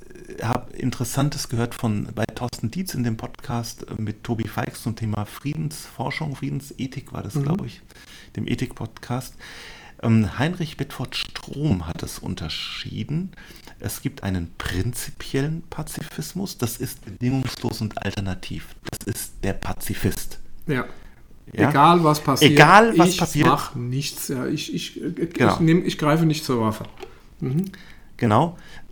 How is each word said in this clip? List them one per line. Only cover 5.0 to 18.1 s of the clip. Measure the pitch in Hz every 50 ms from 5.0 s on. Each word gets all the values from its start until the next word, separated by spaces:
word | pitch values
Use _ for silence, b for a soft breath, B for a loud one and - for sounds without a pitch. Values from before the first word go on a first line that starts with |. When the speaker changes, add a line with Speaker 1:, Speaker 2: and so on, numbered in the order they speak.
| 113 107 104 104 104
Speaker 1:
Friedensforschung, | - - - - 143 147 156 160 147 - - - - - - 131 143 - - 160 147 131
Friedensethik | - 139 139 143 139 139 - - - 131 135 - 131 - -
war | - -
das, | - 98 -
Speaker 2:
Mhm. | 147 139
Speaker 1:
glaub | 139 - 208 -
ich, | 117 - - - - B B B B B B B B B
dem | 104 107 -
Ethik-Podcast. | 117 - 131 - - - 110 110 - - - - 120 131 - - - - B B B B B B B B B B B B
Ähm, | - 117 113 110 107 - - -
Heinrich | 139 170 180 - 165 151 -
Bedford | - 143 - - - 131 - -
Strom | - - - - - - - - 135 151 156 101 90 82
hat | 87 85 -
es | - - - -
unterschieden. | - - 92 - 85 76 - - - - - - - - 95 104 107 - 143 165 190 185 - B B B B B B B B B
Es | - 107 - -
gibt | - - - -
einen | - 98 92 90 85 - - -
prinzipiellen | - - 90 90 92 120 117 - - - - - - - - 135 139 156 160 165 - -
Pazifismus, | - - 151 - - - 151 - - - 156 - - 180 196 185 - -
das | 123 113 -
ist | - 120 - - - -
bedingungslos | - 95 - 120 123 135 135 127 - - - - 117 - -
und | 110 104 - - -
alternativ. | 101